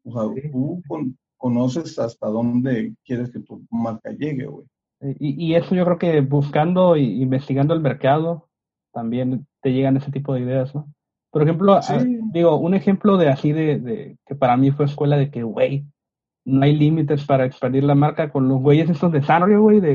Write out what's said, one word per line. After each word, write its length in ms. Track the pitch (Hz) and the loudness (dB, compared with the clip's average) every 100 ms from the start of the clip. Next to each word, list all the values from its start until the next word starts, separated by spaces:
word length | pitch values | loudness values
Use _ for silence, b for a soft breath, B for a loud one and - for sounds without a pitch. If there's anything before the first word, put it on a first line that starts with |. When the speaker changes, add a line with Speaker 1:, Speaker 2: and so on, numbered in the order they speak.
| 123 | -12
Speaker 1:
o 60 | |
sea, 300 | 117 110 131 | -6 -6 -6
Speaker 2:
Sí. 60 | 147 | -8
Speaker 1:
tú 300 | 127 147 180 143 | -6 -6 -6 -10
con-, 300 | 160 131 - _ - | -8 -8 -10 _ -8
conoces 600 | 127 120 127 165 156 - | -4 -2 -2 -4 -8 -6
hasta 280 | 117 - 107 | -8 -6 -6
dónde 680 | 110 120 123 135 117 110 - - | -2 -2 -2 -2 -4 -6 -10 -10
quieres 260 | 120 120 | -8 -8
que 80 | 110 | -12
tu 240 | 104 - - | -18 -20 -10
marca 420 | 117 117 110 - | -6 -6 -8 -12
llegue, 340 | 107 151 135 - | -10 -8 -8 -10
güey. 200 | 147 - _ _ _ | -14 -20 _ _ _
Speaker 2:
Eh, 140 | 139 135 | -10 -6
y, 280 | 147 143 165 | -6 -4 0
y 80 | 165 | 0
eso 180 | 165 185 | 0 0
yo 80 | |
creo 140 | 175 175 | 0 0
que 240 | 175 156 | 0 2
buscando 760 | 135 143 143 151 165 180 180 160 | 2 0 0 0 0 2 4 4
y 260 | 123 101 | 2 0
investigando 520 | 131 131 - 131 147 | -2 -2 -2 0 0
el 80 | 165 | 0
mercado, 680 | 143 123 131 156 165 165 _ _ _ _ _ | -2 -2 0 0 -2 -6 _ _ _ _ _
también 520 | 123 117 123 127 131 - _ | -10 -6 -4 -4 -6 -8 _
te 100 | 135 | -2
llegan 240 | 127 135 135 | 0 0 0
ese 120 | 139 | -2
tipo 220 | 135 143 | -8 -4
de 80 | 131 | -4
ideas, 320 | 123 131 131 147 | -2 -4 -4 -8
¿no? 140 | - - _ _ _ | -14 -20 _ _ _
Por 120 | 151 | 0
ejemplo, 380 | 151 165 196 196 | 2 2 4 4
Speaker 1:
Sí. 120 | - | 2
Speaker 2:
ah, 120 | - 254 233 220 | -2 0 -2 -4
digo, 220 | 170 170 151 | 2 2 2
un 160 | 165 190 | 0 0
ejemplo 420 | 202 190 202 190 | 0 0 2 4
de 100 | 151 | 4
así 220 | 135 147 | 2 0
de, 280 | 156 156 120 | 0 0 -2
de, 380 | 120 107 101 - - | -4 -10 -10 -18 -12
que 100 | 139 | -2
para 200 | - 127 | 2 4
mí 160 | 135 | 2
fue 140 | 139 143 | 2 -2
escuela 320 | - 143 147 | 0 0 2
de 120 | 135 | 0
que, 120 | 120 | -4
güey, 420 | 113 117 131 139 - _ _ _ _ _ - | -6 -2 -2 -2 -8 _ _ _ _ _ 0
no 180 | 135 | 4
hay 120 | 143 151 | 4 4
límites 480 | 147 160 147 147 147 | 4 2 0 -2 0
para 200 | 135 127 | 2 0
expandir 380 | - 127 135 | -2 -2 0
la 120 | 143 143 | 2 4
marca 360 | 147 151 156 | 2 0 -4
con 160 | 139 131 | 0 0
los 140 | 131 | 2
güeyes 280 | 143 147 165 | 4 4 2
estos 220 | 165 175 | 0 0
de 100 | 151 | 0
Sanrio, 380 | 147 165 185 208 | 2 2 4 4
güey, 200 | 214 208 | 6 6
de 120 | 165 | 4